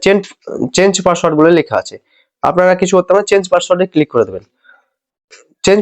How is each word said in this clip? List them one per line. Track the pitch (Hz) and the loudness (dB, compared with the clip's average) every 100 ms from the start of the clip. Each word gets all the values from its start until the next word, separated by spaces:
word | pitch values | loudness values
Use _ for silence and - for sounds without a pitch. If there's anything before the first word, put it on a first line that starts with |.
চেঞ্জ, | 190 202 196 - - - - - | 0 0 -2 -18 -16 -8 -4 0
চেঞ্জ | 196 190 185 | 0 0 -2
পাসওয়ার্ড | 170 170 151 | 0 -2 2
বলে | 156 170 | 2 2
লেখা | 143 104 | 0 -4
আছে, | - - _ _ _ _ | -6 -16 _ _ _ _
আপনারা | - 175 180 185 | -4 0 0 0
কিছু | 190 190 | 0 0
করতে | 180 | 2
পারেন, | 185 208 | 0 2
চেঞ্জ | 196 185 | -2 0
পাসওয়ার্ডে | 175 - 180 185 | -2 0 -2 0
ক্লিক | 156 147 | -2 -2
করে | 120 98 | 0 -2
দেবেন। | 95 101 _ _ _ _ _ _ _ _ - _ _ | -4 -16 _ _ _ _ _ _ _ _ -20 _ _
চেঞ্জ | - 202 | 0 0